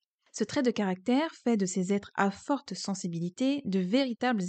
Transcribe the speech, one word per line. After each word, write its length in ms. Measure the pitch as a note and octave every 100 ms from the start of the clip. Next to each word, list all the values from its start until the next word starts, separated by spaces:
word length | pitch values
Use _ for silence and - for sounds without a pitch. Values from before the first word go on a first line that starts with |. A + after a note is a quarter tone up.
| _ _ _
Ce 140 | -
trait 180 | G#3+ D4
de 80 | B3
caractère 600 | A3 G3 F3+ G#3+ B3+ D#4+
fait 240 | - A#3+ A3+
de 100 | F#3
ces 260 | F#3+ F3+
êtres 180 | G3+ -
à 160 | - G3
forte 440 | G3 - C#4 -
sensibilité 880 | F3+ - F#3 F3+ E3 F3 - C4 C#4+
de 160 | C4+ F#3+
véritables 600 | F3+ B3 C4 A3+ B3 A3+